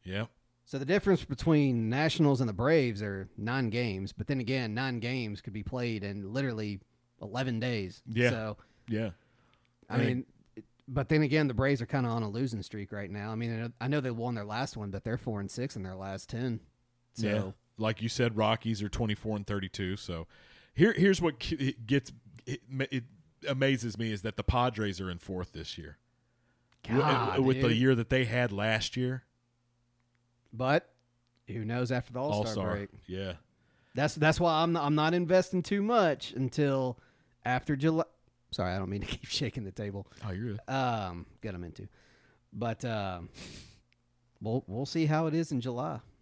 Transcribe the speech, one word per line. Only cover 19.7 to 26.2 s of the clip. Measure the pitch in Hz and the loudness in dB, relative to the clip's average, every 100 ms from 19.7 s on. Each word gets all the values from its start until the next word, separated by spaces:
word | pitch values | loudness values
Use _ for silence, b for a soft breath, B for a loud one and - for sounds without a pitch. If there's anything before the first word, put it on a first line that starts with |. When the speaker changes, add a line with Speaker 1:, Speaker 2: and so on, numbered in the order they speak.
| - 92 101 | -4 -4 -4
Speaker 1:
So | - 85 82 b b b b | -6 -8 -8 b b b b
here, | - 202 | 6 6
here's | 196 196 190 | 8 6 6
what | 175 135 | 2 0
ki-, | - 160 | -4 0
it | 139 - 110 | -2 -2 2
gets, | 139 - - - - | 0 0 -20 -20 -18
it | - 143 - | -10 -10 -8
ma-, | 131 135 | -6 -2
it | 135 120 - _ _ - | -4 -6 -20 _ _ -4
amazes | 135 139 131 117 101 | 2 4 4 0 -4
me | 113 | -4
is | 104 | -2
that | 107 - | -4 -2
the | |
Padres | - 127 123 110 107 90 | 0 2 2 0 -2 -2
are | 95 | -6
in | 87 | -6
fourth | - 92 90 | -8 -8 -8
this | - - - | -10 -12 -12
year. | 76 71 _ _ | -14 -18 _ _